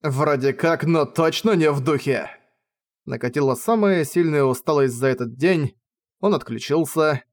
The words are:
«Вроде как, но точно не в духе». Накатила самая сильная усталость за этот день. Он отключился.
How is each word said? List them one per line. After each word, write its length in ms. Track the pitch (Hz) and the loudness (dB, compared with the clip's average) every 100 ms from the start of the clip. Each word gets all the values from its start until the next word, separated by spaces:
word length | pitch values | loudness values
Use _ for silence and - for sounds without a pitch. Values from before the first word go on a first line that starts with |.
«Вроде 500 | 156 131 151 143 135 | -2 0 2 2 0
как, 320 | 135 165 165 | 0 0 0
но 200 | 151 165 | 0 0
точно 480 | 143 - 160 156 220 | 0 0 0 0 0
не 180 | 196 156 | 2 2
в 100 | 143 | 2
духе». 500 | 131 143 143 120 76 - _ _ _ _ _ _ | 0 -2 0 -4 -4 -16 _ _ _ _ _ _
Накатила 500 | - 120 123 135 139 | -12 -6 -4 0 0
самая 500 | 123 - 226 208 185 | 0 0 2 2 2
сильная 380 | 147 175 165 151 | 0 0 2 2
усталость 520 | 135 127 - 147 135 | 2 0 0 2 2
за 120 | 120 135 | 0 -2
этот 300 | 127 123 123 | -2 -6 -2
день. 420 | 165 180 139 - _ _ _ _ | 0 2 -2 -6 _ _ _ _
Он 140 | 196 | -2
отключился. 880 | 165 - 113 - 151 156 160 156 143 - | -2 -4 -10 -2 -2 0 0 0 0 -6